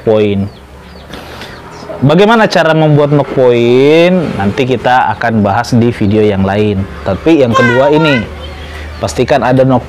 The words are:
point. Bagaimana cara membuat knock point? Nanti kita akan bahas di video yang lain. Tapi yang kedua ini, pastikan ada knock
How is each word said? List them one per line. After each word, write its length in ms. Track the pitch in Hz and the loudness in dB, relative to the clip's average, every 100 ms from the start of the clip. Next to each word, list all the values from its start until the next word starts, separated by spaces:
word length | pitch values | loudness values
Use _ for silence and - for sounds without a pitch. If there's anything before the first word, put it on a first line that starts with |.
| 117 | 0
point. 400 | 107 104 98 98 - - - - - - - - - - - - - - - | 0 0 -2 -6 -10 -20 -20 -20 -20 -20 -18 -18 -18 -18 -18 -20 -18 -16 -4
Bagaimana 480 | 127 170 208 226 208 | 0 2 4 2 2
cara 240 | 180 160 | 2 2
membuat 400 | 160 156 147 147 | 2 2 2 2
knock 160 | 147 135 - | 0 0 2
point? 800 | 127 120 120 127 143 160 175 185 151 - | 2 4 4 4 4 4 4 0 -2 -4
Nanti 240 | 101 143 | -4 -2
kita 480 | 131 120 127 127 104 104 | -2 -2 0 0 0 -2
akan 240 | 117 113 | -2 0
bahas 320 | 101 110 117 120 | 0 -2 0 0
di 160 | 117 | 0
video 320 | - 104 107 | 0 0 2
yang 240 | 104 98 95 | 2 0 0
lain. 400 | 104 107 98 98 - | 0 0 -2 -6 -8
Tapi 400 | - - 156 160 | -6 -2 0 2
yang 80 | 120 | 2
kedua 400 | 110 120 120 143 | 2 2 2 2
ini, 320 | 151 160 127 90 - - - - - - - | 2 2 0 -4 -12 -14 -14 -16 -14 -16 -10
pastikan 400 | 113 - 123 147 | -6 -4 0 0
ada 240 | 117 131 131 | 2 2 2
knock 160 | 123 | 0